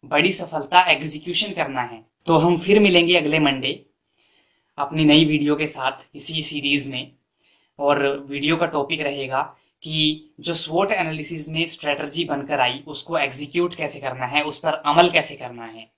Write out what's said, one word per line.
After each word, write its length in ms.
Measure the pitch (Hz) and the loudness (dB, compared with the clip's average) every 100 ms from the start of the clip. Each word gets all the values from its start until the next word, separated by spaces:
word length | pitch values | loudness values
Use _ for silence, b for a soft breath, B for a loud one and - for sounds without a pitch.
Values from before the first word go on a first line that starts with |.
| 131 | 0
बड़ी 260 | 147 180 | 0 2
सफलता 480 | 175 170 156 139 175 180 | 0 -6 -8 2 4 4
एग्जीक्यूशन 600 | 147 156 151 175 175 208 | 2 -2 -8 -6 -4 -2
करना 280 | 170 139 131 | -4 -4 -4
है। 220 | 120 117 _ _ - | -6 -8 _ _ 2
तो 120 | 165 | 4
हम 200 | 170 170 | 6 2
फिर 220 | 175 208 | 4 6
मिलेंगे 360 | 202 175 170 180 | 6 6 4 2
अगले 220 | 151 156 | 2 2
मंडे 320 | 147 135 127 - _ _ _ _ _ _ _ _ _ - | 2 0 -4 -8 _ _ _ _ _ _ _ _ _ -8
अपनी 280 | 143 156 151 | -6 2 6
नई 200 | 151 156 | 8 8
वीडियो 300 | 151 147 147 | 4 2 0
के 120 | 147 | -2
साथ 380 | - 131 - - 147 | -2 -4 -6 -18 -12
इसी 280 | - 160 | -8 -6
सीरीज 460 | 147 147 143 143 135 | -6 -4 -2 -2 -2
में, 200 | 127 123 _ _ _ _ _ _ - | -10 -12 _ _ _ _ _ _ -2
और 260 | 143 143 139 139 139 | 2 2 2 -2 -8
वीडियो 280 | 139 147 165 | -4 -2 0
का 80 | 165 | 0
टॉपिक 360 | 160 139 156 | -2 -2 -4
रहेगा 400 | - 139 135 131 147 b b b | -4 -6 -4 -4 -4 b b b
कि 500 | 160 156 156 156 - - | -8 0 0 0 -10 -12
जो 140 | 170 160 | -6 -6
स्वोट 360 | 156 165 196 | -2 0 0
एनालिसिस 580 | 208 160 156 151 165 151 | 0 -2 -6 -8 -10 -6
में 160 | 160 165 | -4 -4
स्ट्रेटजी 580 | - 147 143 151 156 165 | -4 -4 -4 -4 -6 -4
बनकर 340 | 147 139 143 | -4 -4 0
आई 240 | 123 131 147 | 0 -2 -10
उसको 300 | 147 - 165 | -14 -6 -2
एग्जीक्यूट 580 | 139 127 147 175 175 170 | -2 -6 -6 -2 -2 -2
कैसे 240 | 151 - | -8 -6
करना 260 | 131 127 123 | -8 -6 -2
है, 180 | 143 | -2
उस 160 | 151 143 | -2 -4
पर 220 | 160 156 147 | -4 -2 2
अमल 240 | 156 175 | 4 4
कैसे 260 | 170 147 - | 4 -2 -10
करना 300 | 123 120 113 | -14 -12 -16
है। 240 | 113 113 | -16 -20